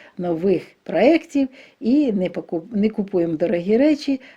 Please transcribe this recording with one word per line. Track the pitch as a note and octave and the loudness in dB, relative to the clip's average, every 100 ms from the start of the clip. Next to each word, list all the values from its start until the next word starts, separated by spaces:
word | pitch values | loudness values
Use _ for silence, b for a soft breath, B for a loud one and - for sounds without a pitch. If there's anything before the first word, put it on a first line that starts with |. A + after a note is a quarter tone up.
| B - | B -8
нових | F3 E3 F#3 F3 - _ | -6 -2 0 0 -4 _
проєктів | - D#3+ A#3 D#4+ - C#4+ C4+ B B _ | -6 2 4 2 0 -2 -2 B B _
і | A3 C#4 C#4+ | 0 2 2
не | G3 F3+ | 0 -4
покуп-, | F3+ - E3+ E3 G#3 | -6 -8 -8 -6 -2
не | G#3+ | -2
купуємо | G#3+ G3 F#3 E3+ | -2 -4 -2 -2
дорогі | D#3 E3+ E3+ F3 A3 | -2 -2 -2 0 2
речі | D4 D4 - C4+ B | 2 2 -2 -6 B